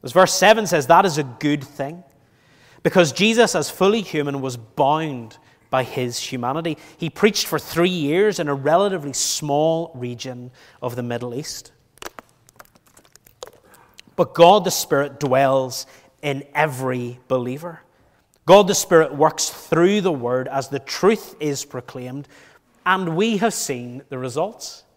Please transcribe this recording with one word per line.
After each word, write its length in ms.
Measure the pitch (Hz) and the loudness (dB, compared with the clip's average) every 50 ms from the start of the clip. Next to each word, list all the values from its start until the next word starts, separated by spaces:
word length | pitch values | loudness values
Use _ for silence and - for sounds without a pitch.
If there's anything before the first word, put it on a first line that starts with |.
As 80 | - 131 | -12 2
verse 240 | 120 180 185 180 - | 4 4 4 4 4
seven 320 | - 185 202 220 226 214 | 4 6 6 6 4 4
says, 220 | 170 180 156 135 123 | 0 0 0 4 6
that 180 | 165 175 196 | 6 6 6
is 120 | 190 147 151 | 4 0 -2
a 40 | |
good 400 | 143 131 117 - - 147 147 147 | -4 -6 -8 -4 -2 -2 0 -2
thing 400 | 131 - - - 139 139 165 180 185 _ _ _ _ _ _ _ _ _ _ _ _ _ _ - | -4 -12 -10 -10 -10 -10 -10 -14 -20 _ _ _ _ _ _ _ _ _ _ _ _ _ _ -4
because 280 | _ - - 190 175 147 | _ 0 4 4 2 2
Jesus, 460 | 123 - 196 220 226 233 233 196 - | 2 0 2 2 4 4 4 4 2
as 120 | 175 147 - | -2 -4 -4
fully 320 | - - 185 196 214 233 | -2 0 2 2 2 0
human, 400 | 190 - - 156 143 143 139 139 | -2 -4 -4 -4 -4 -2 -4 -6
was 160 | 131 135 123 | -6 -6 -8
bound 840 | 120 110 110 _ - 139 135 151 156 160 156 139 123 113 107 - - _ _ _ _ _ _ | -10 -16 -16 _ 0 2 2 2 0 -2 -6 -8 -10 -12 -14 -18 -20 _ _ _ _ _ _
by 120 | - 131 | -2 -2
his 380 | 127 - - 139 127 120 120 - | -2 -2 -4 -6 -6 -6 -6 -8
humanity. 580 | - - - 123 120 120 139 160 165 170 151 - - - - | -10 -8 -8 -6 -6 -4 -4 -4 -6 -6 -8 -8 -12 -20 -12
He 140 | _ 170 160 | _ -8 -8
preached 380 | _ - - 220 214 - - - | _ 2 2 2 2 2 -4 -4
for 100 | 165 147 | -4 -6
three 300 | - - - 160 170 185 | -6 -4 0 0 0 2
years 500 | 180 175 147 139 156 180 208 214 185 - | 0 -2 -2 0 0 2 2 0 0 -2
in 80 | 165 | -4
a 80 | 147 143 | -4 -4
relatively 580 | 139 135 147 160 180 202 202 185 175 147 143 | -2 0 2 4 4 4 2 -2 -4 -8 -8
small 800 | 131 - - - - - 156 147 143 147 156 160 165 165 170 - | -6 -6 -4 -4 -4 -6 -4 -2 0 0 2 0 0 -2 -4 -8
region 600 | - 127 123 123 123 117 - 135 123 123 123 127 123 _ - - _ _ | -10 -10 -10 -10 -10 -10 -12 -12 -12 -14 -16 -18 _ _ -20 -20 _ _
of 140 | - 127 120 | -8 -8 -6
the 80 | 123 | -6
Middle 320 | 123 120 120 117 120 123 117 | -6 -6 -6 -6 -6 -8 -8
East. 380 | 131 151 - - - - - _ _ _ _ _ _ - - _ - _ _ _ _ _ _ _ _ - _ _ _ _ _ _ - _ _ _ _ _ _ _ _ - - - _ _ _ - - _ _ _ - _ _ _ | -10 -10 -10 -14 -14 -16 -20 _ _ _ _ _ _ -20 -18 _ -20 _ _ _ _ _ _ _ _ -20 _ _ _ _ _ _ -20 _ _ _ _ _ _ _ _ -18 -18 -18 _ _ _ -20 -20 _ _ _ -20 _ _ _
But 200 | - - - - | -2 -2 -2 6
God 280 | - 170 175 196 214 | 6 8 8 8 6
the 80 | 175 185 | 2 0
Spirit 480 | - - - - 156 139 143 143 - - | -4 -4 -4 0 0 0 0 -2 -4 -6
dwells 680 | 151 135 127 135 139 135 135 135 131 127 123 - - _ - - _ _ _ _ | -2 0 2 4 4 4 2 2 0 -2 -8 -12 -14 _ -20 -20 _ _ _ _
in 240 | - 147 139 135 143 - - | -6 -6 -6 -6 -8 -6 -2
every 640 | 147 151 160 131 127 135 127 127 127 120 120 120 123 _ | 0 0 0 -2 -4 -4 -4 -4 -4 -6 -8 -12 -14 _
believer. 540 | _ 131 127 123 123 127 147 165 175 165 - _ _ _ _ _ _ _ _ _ _ _ _ _ | _ -4 -2 -2 -6 -8 -10 -12 -14 -16 -18 _ _ _ _ _ _ _ _ _ _ _ _ _
God 240 | - 180 202 202 180 | 8 8 8 8 6
the 60 | 196 | 0
Spirit 400 | - - - 185 160 160 135 139 | -2 0 4 6 6 6 4 2
works 320 | 139 156 156 - - - - | 2 2 2 2 -2 -8 -8
through 540 | - - - - 165 156 170 190 202 214 | -8 -14 -6 -2 2 4 4 4 4 2
the 100 | 175 185 | 0 -2
word 340 | 160 135 120 120 123 131 127 | -4 -2 -4 -2 -2 -2 -4
as 220 | 131 135 139 131 - | -4 -4 -6 -6 -4
the 100 | 139 135 | -8 -10
truth 560 | - - - - - 190 226 208 - - - - | -8 -10 -6 0 2 2 2 2 -4 -18 -14 -8
is 240 | 151 147 139 131 - | -6 -6 -4 -6 -8
proclaimed, 640 | - - 127 - - - 131 123 127 127 143 143 _ - - - - _ _ _ _ _ _ _ | -12 -14 -14 -14 -14 -16 -14 -12 -12 -12 -12 -14 _ -20 -20 -20 -20 _ _ _ _ _ _ _
and 320 | 175 185 190 190 170 160 | -2 0 0 0 -4 0
we 220 | 165 214 233 220 190 | 0 0 0 0 0
have 160 | 220 220 202 | 0 -2 -2
seen 500 | - - - 135 123 123 123 123 131 139 _ | -4 -6 -6 -8 -8 -8 -12 -14 -14 -14 _
the 80 | 139 127 | -10 -8
results. 680 | 127 131 117 147 170 208 226 - - - - - _ _ _ | -8 -6 -4 -4 -6 -6 -8 -14 -18 -18 -18 -20 _ _ _